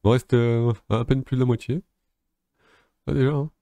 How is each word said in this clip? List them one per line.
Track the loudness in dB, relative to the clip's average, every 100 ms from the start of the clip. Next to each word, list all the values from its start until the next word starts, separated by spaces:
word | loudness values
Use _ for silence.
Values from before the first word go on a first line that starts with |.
Il | 2
me |
reste, | 2 2
euh, | 0 2 2 0 -2 _
à | -4 0
peine | -2
plus | -2 -2
de |
la | 0
moitié. | -2 -4 -8 _ _ _ _ _ _ _ _ _ _ _ _ -6
Ah, |
déjà, | 0 0 -2
hein. | -6 _